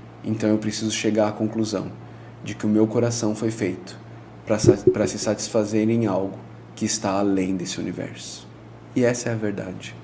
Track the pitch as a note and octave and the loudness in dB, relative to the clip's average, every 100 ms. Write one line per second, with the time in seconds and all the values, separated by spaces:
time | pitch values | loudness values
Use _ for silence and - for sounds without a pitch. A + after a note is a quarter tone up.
0 | - - G#2+ A2 G#2+ G#2+ G#2+ - G#2+ - | -18 -10 -4 0 4 4 2 -2 -2 0
1 | A2+ G#2+ G#2+ G#2+ A2 A2+ A2 G2+ - - | 2 4 2 2 -2 0 0 0 -4 -10
2 | - - - - - G#2 G#2+ G#2+ A2 A#2 | -16 -16 -18 -12 -10 -4 2 4 6 4
3 | A#2 A#2 A2 G#2+ A2+ A2 F#2+ - - - | 2 2 0 0 -2 0 -2 -2 -10 -16
4 | - - - - - G#2+ - - - G#2 | -18 -18 -18 -12 -2 4 6 6 6 4
5 | G2 G#2 A2+ G#2 - A2+ G#2 G#2+ A2 A#2 | 2 0 -2 0 0 2 2 2 4 4
6 | G#2+ F#2 F#2+ - - - - - G#2+ - | 2 2 -2 -6 -14 -18 -16 -4 -2 0
7 | G2+ F#2+ G2+ F#2+ F#2 F#2+ F2 - F#2 F2+ | 0 2 2 2 2 -2 -4 -6 -6 -6
8 | - - - - - - - - - - | -8 -10 -12 -12 -14 -18 -18 -18 -6 2
9 | A#2+ A#2+ A#2+ A2 G#2+ G2 F#2+ F#2+ - - | 2 2 -2 -2 -2 -4 -6 -8 -12 -14